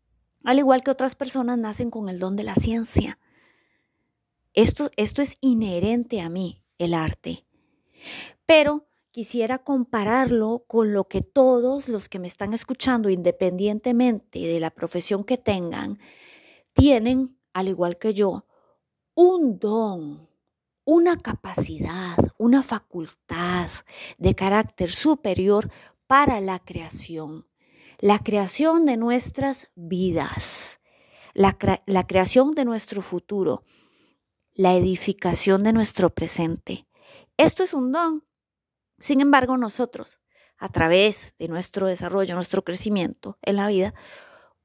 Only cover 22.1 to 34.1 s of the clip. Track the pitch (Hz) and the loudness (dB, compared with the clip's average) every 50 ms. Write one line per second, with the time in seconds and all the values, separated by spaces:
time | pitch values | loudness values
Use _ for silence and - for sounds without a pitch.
22.1 | 170 - - - - - 220 240 262 277 262 - 233 208 _ _ - 175 160 - | 0 0 0 0 0 0 2 4 4 4 4 0 -6 -8 _ _ -12 -12 -12 -12
23.1 | - _ _ - 165 165 175 180 180 180 170 160 - - - _ - - - - | -16 _ _ -10 -6 -4 -2 -2 -2 -2 -2 -4 -8 -14 -16 _ -20 -20 -20 -20
24.1 | - - 165 190 - - 190 196 202 214 214 - _ - 180 170 - - - 311 | -12 0 0 0 2 2 0 2 2 2 0 0 _ -6 -4 -4 -4 0 2 2
25.1 | 302 - - 202 180 185 185 202 202 208 214 - - - - _ _ _ _ - | 2 2 0 -4 -2 0 2 2 2 2 2 -4 -10 -16 -20 _ _ _ _ 2
26.1 | - 269 294 285 247 208 196 190 185 180 _ - 180 170 165 160 - - - - | 4 4 4 4 0 -2 -4 -6 -6 -8 _ -12 -12 -12 -12 -12 -14 -14 -14 -12
27.1 | 165 160 156 147 156 - - _ _ _ _ _ _ _ _ - _ - - 202 | -10 -10 -10 -10 -12 -16 -18 _ _ _ _ _ _ _ _ -20 _ -2 2 2
28.1 | 208 208 - 220 208 202 196 185 - - 302 320 320 339 320 285 240 226 233 233 | 2 2 0 -2 -2 -2 -2 -2 -2 0 2 2 4 4 4 2 2 0 0 0
29.1 | 240 247 - - - 269 269 269 262 - - _ _ 180 170 165 185 175 190 185 | 0 0 -2 -4 -6 -4 -4 -4 -4 -6 -12 _ _ -18 -10 -6 -4 -2 -2 0
30.1 | 165 160 139 - - - - - - - - - - _ _ _ _ _ _ _ | 0 -2 -4 -4 -6 -4 -2 -2 -2 -2 -4 -8 -10 _ _ _ _ _ _ _
31.1 | _ _ - - - 196 196 190 196 - 202 196 185 - - 196 190 185 180 - | _ _ -20 -12 0 4 4 4 4 2 0 0 0 0 -2 -2 -2 -2 -2 2
32.1 | 180 185 185 185 - 254 269 294 311 294 262 240 226 214 - - 208 202 185 - | 2 0 2 4 4 4 4 4 2 -2 -2 -2 -2 -4 -6 -8 -8 -10 -8 -6
33.1 | 180 175 _ - 208 196 180 156 110 - _ _ _ _ _ _ _ _ _ _ | -8 -10 _ -6 -4 -2 0 0 -2 -4 _ _ _ _ _ _ _ _ _ _